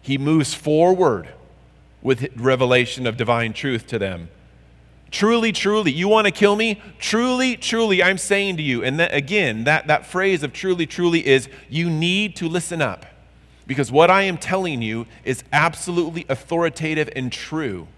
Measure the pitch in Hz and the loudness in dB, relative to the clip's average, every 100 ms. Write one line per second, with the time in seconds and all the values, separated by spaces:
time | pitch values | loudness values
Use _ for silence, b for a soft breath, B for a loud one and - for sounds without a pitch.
0 | - 135 143 160 135 - 151 151 175 185 | -4 -2 2 2 2 -4 0 4 4 4
1 | 170 101 82 - - - - _ _ _ | 2 2 -6 -20 -20 -20 -20 _ _ _
2 | 131 127 135 117 127 131 127 123 120 - | -2 0 -2 -2 2 2 4 4 2 -2
3 | 123 117 117 117 113 110 139 117 - 117 | -4 -2 0 0 -2 -4 -4 -4 -4 -4
4 | 98 87 82 - - - _ - - - | -4 -6 -14 -20 -20 -20 _ -20 -20 -20
5 | - - 208 233 226 196 196 214 185 139 | -12 -2 2 2 0 -2 -2 0 0 -2
6 | 190 220 208 - 202 208 226 208 B B | 2 4 2 2 2 4 0 -2 B B
7 | - 220 254 254 254 233 - 226 226 185 | -2 0 0 2 0 -2 -2 0 2 4
8 | 180 190 - 202 196 170 151 120 127 147 | 2 0 0 0 0 -4 -2 -2 -2 0
9 | 170 147 143 208 156 110 120 156 143 147 | 0 0 0 0 0 -2 0 0 2 0
10 | - 185 196 180 143 - 190 175 156 - | 0 -2 0 0 -4 -6 -4 -2 -2 0
11 | 175 170 139 135 - B B 156 170 156 | 2 2 4 2 2 B B -4 -2 0
12 | 170 190 208 - 165 175 - 170 131 87 | 0 0 -4 -4 -4 -4 -6 -2 -2 -4
13 | - - - _ b b - 135 117 135 | -16 -20 -20 _ b b -8 -4 2 4
14 | 170 190 196 175 - 190 180 131 110 113 | 6 6 2 -4 -4 -4 -2 -2 -4 -4
15 | 117 B - 127 - 143 165 - - 175 | -8 B -6 -6 -2 0 0 -2 -4 -2
16 | 165 165 - 131 - 170 170 - 156 156 | -2 -6 -6 -8 -4 -2 -2 -2 -4 -2
17 | 147 - 127 - - 156 139 92 80 | -4 -4 -6 -8 -8 -6 -6 -8 -12